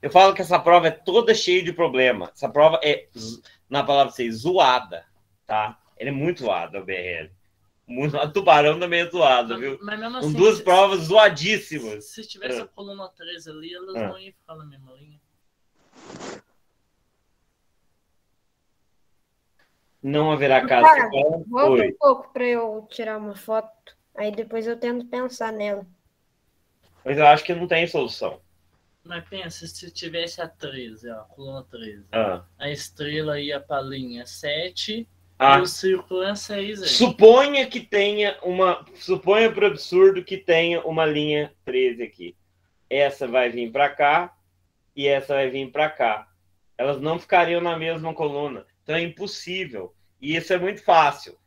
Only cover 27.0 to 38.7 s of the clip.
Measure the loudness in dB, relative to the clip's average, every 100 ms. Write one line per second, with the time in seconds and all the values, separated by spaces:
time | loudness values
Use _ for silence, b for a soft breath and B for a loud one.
27 | -6 4 6 6 4 -6 -2 0 0 -2
28 | -6 -6 -10 -10 _ _ _ _ _ _
29 | -18 -16 -14 -14 -14 -16 -18 -18 -18 -16
30 | -12 -10 -10 -10 -14 _ -14 -14 -16 -16
31 | -16 -16 -18 -20 -16 -16 -18 -18 -18 -18
32 | -8 -4 -2 -4 -12 _ -12 -10 -14 _
33 | -8 -6 -6 -6 -8 -10 -8 -8 -8 -12
34 | -12 -14 -18 -14 -8 -8 -8 -10 -10 -10
35 | -12 _ _ _ 6 6 4 -4 -2 -2
36 | -4 -6 -6 -8 -8 -10 -8 -8 -2 2
37 | 2 10 10 10 6 2 -2 -6 -4 0
38 | 0 0 -4 -4 -8 0 0